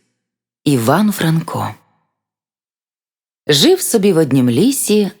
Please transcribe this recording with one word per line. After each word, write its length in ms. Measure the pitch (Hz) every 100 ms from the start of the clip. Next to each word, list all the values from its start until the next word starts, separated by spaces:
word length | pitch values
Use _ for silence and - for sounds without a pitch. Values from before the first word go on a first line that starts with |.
| _ _ _ _ _ _
ІВАН 480 | - 135 113 160 214
Франко. 640 | 196 165 160 160 120 104 - _ _ _ _ _ _ _ _ _ _ _ _ _ _ _ _ -
ЖИВ 340 | 147 240 370
собі 320 | - 226 196
в 40 | 165
однім 320 | 151 135 123
лісі 600 | 120 233 269 - 208 196 -